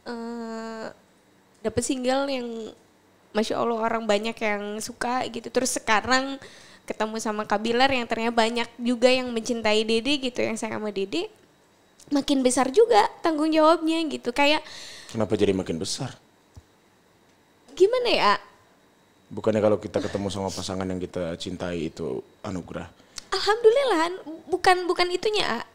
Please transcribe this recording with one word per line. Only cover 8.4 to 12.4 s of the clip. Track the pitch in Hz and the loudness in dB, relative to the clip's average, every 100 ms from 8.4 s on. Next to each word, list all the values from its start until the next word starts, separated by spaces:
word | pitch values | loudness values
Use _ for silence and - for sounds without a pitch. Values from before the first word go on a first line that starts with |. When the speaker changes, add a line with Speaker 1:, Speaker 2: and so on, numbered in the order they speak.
| 220 233 233 - | 2 0 -6 -4
Speaker 1:
juga | 240 247 247 | -2 4 6
yang | 254 254 | 4 0
mencintai | 233 220 233 220 214 | -4 -4 -2 2 2
Dede | 220 226 233 285 | 4 0 2 -2
gitu, | 262 247 | -2 -2
yang | 220 220 | -2 -2
sayang | 220 220 | -4 -4
sama | 214 | -6
Dede. | 196 196 277 427 - _ _ _ _ _ _ - | -4 -4 -4 -6 -10 _ _ _ _ _ _ -2
Makin | 285 269 | -2 2
besar | 285 | 4